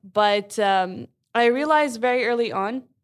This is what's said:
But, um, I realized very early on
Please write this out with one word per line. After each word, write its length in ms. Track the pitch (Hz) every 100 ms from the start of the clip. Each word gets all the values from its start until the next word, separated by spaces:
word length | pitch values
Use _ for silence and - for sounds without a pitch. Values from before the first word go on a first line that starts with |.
But, 560 | 196 208 208 208 202 -
um, 480 | 202 196 185 180 - _ _ 233
I 120 | 240
realized 520 | 247 302 302 294 226
very 260 | 247 247 233
early 280 | 240 233
on 300 | 190 196 254 254 _